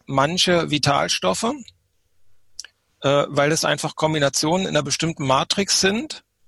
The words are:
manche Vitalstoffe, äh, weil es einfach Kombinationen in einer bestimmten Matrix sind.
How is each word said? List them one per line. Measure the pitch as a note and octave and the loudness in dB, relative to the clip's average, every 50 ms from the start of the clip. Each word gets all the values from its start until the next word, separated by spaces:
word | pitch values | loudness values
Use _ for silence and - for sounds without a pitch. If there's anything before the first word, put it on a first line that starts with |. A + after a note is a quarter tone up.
| _ | _
manche | - C#3 C3+ C3+ D3 F3 F3+ - F#3+ F3+ E3+ D#3+ D3 | -4 2 2 2 2 2 0 2 2 2 2 2 0
Vitalstoffe, | D3 D3 B2 C#3+ C#3+ C#3+ C#3+ - - - - F#3 F#3 - - A3+ C#4+ C#4+ A#3 - - _ _ _ _ _ _ _ _ _ - - - - - _ - - - - _ _ _ _ _ _ | -2 0 2 2 2 2 2 0 -2 -2 -2 -2 -2 0 -2 -4 -4 -6 -10 -18 -20 _ _ _ _ _ _ _ _ _ -20 -20 -20 -20 -20 _ -20 -20 -20 -20 _ _ _ _ _ _
äh, | - C3+ C#3 C#3+ C#3+ - | -2 0 2 2 0 0
weil | C#3+ C#3 C#3+ D3 | 0 0 2 2
es | D#3+ D#3 - | 2 0 0
einfach | D#3 D3 D3 - D3+ - | 0 -2 -2 -4 -6 -4
Kombinationen | - - D#3 D#3 D#3 C#3+ C#3 C3+ - - D#3 E3 F#3 G3 D#3 | -2 -2 0 0 2 0 0 0 0 0 0 0 0 0 0
in | D3+ | 0
einer | D3+ C#3+ | -2 -2
bestimmten | C#3+ C#3 - - E3 D#3+ - D3+ | -2 -2 -2 -2 -4 -4 -2 0
Matrix | C3 C3 C#3 D#3+ - - - G3 G3 - - | 0 2 2 2 0 -2 -2 -2 0 0 2
sind. | - F#3+ G3 A3+ D#4 D4+ - - - _ _ _ _ | 2 2 0 0 -4 -6 -10 -14 -18 _ _ _ _